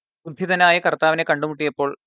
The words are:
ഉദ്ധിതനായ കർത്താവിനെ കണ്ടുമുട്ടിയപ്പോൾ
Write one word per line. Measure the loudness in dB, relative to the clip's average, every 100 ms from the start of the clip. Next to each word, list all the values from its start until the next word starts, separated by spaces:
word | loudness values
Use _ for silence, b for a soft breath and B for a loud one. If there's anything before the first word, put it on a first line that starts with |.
| _ _ -16
ഉദ്ധിതനായ | -8 -2 4 4 4
കർത്താവിനെ | 2 0 0 0
കണ്ടുമുട്ടിയപ്പോൾ | 0 -2 -4 -4 -6 -4 -6 -6